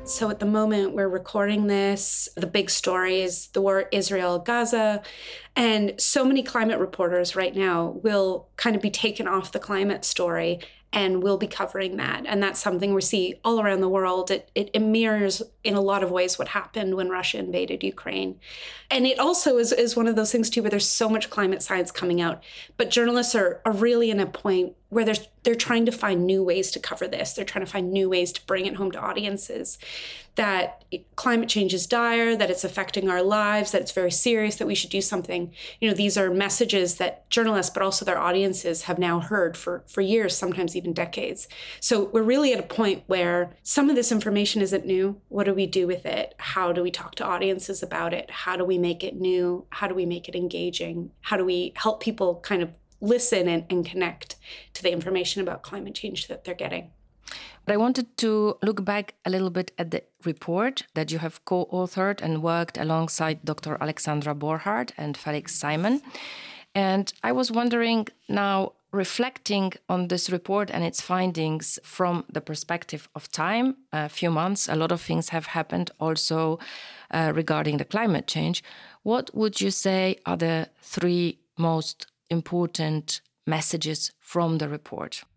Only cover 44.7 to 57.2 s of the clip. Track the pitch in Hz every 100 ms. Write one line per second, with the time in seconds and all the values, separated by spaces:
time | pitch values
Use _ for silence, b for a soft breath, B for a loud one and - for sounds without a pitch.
44.7 | 196 - 185 190 202 _ 196 202 190 190
45.7 | 190 175 180 - - - - - - 180
46.7 | 175 175 175 - - 226 180 190 190 -
47.7 | 190 175 165 170 175 - - - 180 180
48.7 | 180 175 170 190 - 185 180 180 175 -
49.7 | - 196 180 175 175 175 175 175 170 175
50.7 | 175 170 170 175 - - 202 185 180 180
51.7 | - 226 214 - 220 190 175 - 190 170
52.7 | - _ _ 202 240 240 202 175 165 165
53.7 | 180 170 180 175 170 - - B B B
54.7 | - 185 175 165 185 175 - 185 - -
55.7 | 202 196 - 214 185 - - - 175 -
56.7 | 87 170 _ _ _